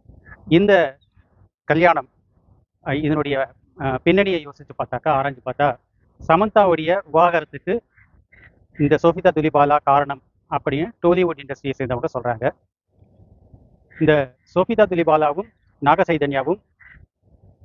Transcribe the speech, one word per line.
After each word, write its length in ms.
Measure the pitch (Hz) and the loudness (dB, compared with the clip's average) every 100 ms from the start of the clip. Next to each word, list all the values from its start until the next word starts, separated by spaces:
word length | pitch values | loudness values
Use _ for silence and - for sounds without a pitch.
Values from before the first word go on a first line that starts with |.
| _ - - - - | _ -20 -20 -16 0
இந்த 500 | 160 208 196 147 135 _ _ _ _ _ _ | 0 4 2 2 -6 _ _ _ _ _ _
கல்யாணம், 440 | - 151 175 165 - _ _ _ _ _ _ _ | -2 0 2 0 -4 _ _ _ _ _ _ _
அஹ், 180 | - 147 | -8 -4
இதனுடைய, 500 | 151 151 143 139 135 _ _ - | -2 -2 -2 -4 -6 _ _ -10
அஹ், 200 | 139 131 | -6 -4
பின்னணியை 440 | - 190 196 180 147 | 0 0 0 -4 -8
யோசிச்சு 380 | - 143 - | -20 -18 -12
பார்த்தாக்கா, 240 | 131 127 - | -8 -6 -2
ஆராய்ஞ்சு 300 | 139 139 131 | -2 -2 -8
பார்த்தா, 340 | - 127 143 120 _ _ _ _ - | -10 -2 -2 -2 _ _ _ _ 0
சமந்தாவுடைய 720 | 165 214 214 202 165 156 180 | 0 2 2 2 2 -2 -4
விவாகரத்துக்கு 800 | 156 156 175 170 151 143 - 233 _ _ _ _ _ _ - _ _ - | 0 2 2 2 -6 -12 -6 -6 _ _ _ _ _ _ -20 _ _ -4
இந்த 200 | 147 147 | 0 2
சோபிதா 280 | 170 170 180 | 2 2 0
துலிபாலா 420 | 156 151 147 143 147 | 2 0 2 2 2
காரணம் 380 | 143 139 143 135 _ _ - | 2 2 0 -6 _ _ -8
அப்படின்னு 400 | - - 135 180 - | -6 -4 -4 -6 -2
டோலிவுட் 360 | 175 175 180 151 | 0 2 0 -4
இண்டஸ்ட்ரியை 340 | 143 135 139 131 | -12 -10 -8 -6
சேர்ந்தவங்க 260 | 131 120 160 131 | -4 -4 -6 -6
சொல்றாங்க. 320 | 120 113 127 - _ _ _ _ _ _ - _ _ - _ _ _ - | -6 -4 -4 -6 _ _ _ _ _ _ -20 _ _ -20 _ _ _ -4
இந்த 340 | 160 151 131 _ _ | 0 2 0 _ _
சோபிதா 280 | 175 185 220 | -4 -2 0
துலிபாலாவும் 680 | 202 180 165 156 151 151 214 _ _ - | 0 0 2 2 2 -2 -10 _ _ -4
நாக 340 | 139 165 175 | 0 2 2
சைதன்யாவும் 500 | 160 143 139 131 202 _ _ - - _ _ _ _ _ _ | 0 -2 -2 -4 -4 _ _ -20 -20 _ _ _ _ _ _